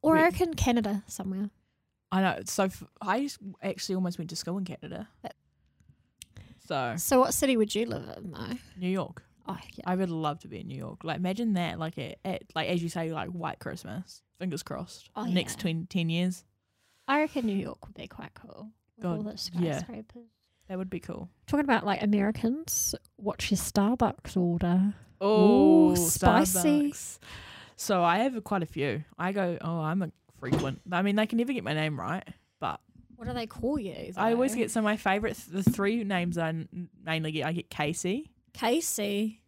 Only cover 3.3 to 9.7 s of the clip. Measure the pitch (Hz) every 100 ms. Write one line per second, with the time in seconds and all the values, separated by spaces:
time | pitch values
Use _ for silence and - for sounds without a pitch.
3.3 | - 196 180 196 190 - 185 180 180 160
4.3 | 165 - 190 180 147 151 - 214 _ -
5.3 | - _ _ _ _ _ _ _ _ -
6.3 | - - - - 147 123 175 - 254 254
7.3 | - 277 247 208 202 233 - - - 196
8.3 | - - 247 - 185 180 190 151 - _
9.3 | _ - 190 -